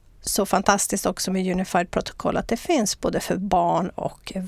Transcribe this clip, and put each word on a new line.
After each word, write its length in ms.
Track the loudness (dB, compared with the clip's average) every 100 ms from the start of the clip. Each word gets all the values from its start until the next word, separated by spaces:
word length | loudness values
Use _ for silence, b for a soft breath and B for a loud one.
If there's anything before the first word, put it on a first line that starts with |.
| -20 -12
så 260 | -4 -2 2
fantastiskt 600 | 2 4 2 2 0 -2
också 260 | -2 -2
med 200 | 0 0
Unified 380 | 0 0 0 0
Protocol, 460 | -2 -4 -4 -2 -2
att 120 | -2
det 80 | -4
finns 440 | 0 2 2 0
både 200 | -2 -2
för 160 | -2 -2
barn 540 | 2 2 4 2 0
och 380 | -4 -6 -8 -10 -8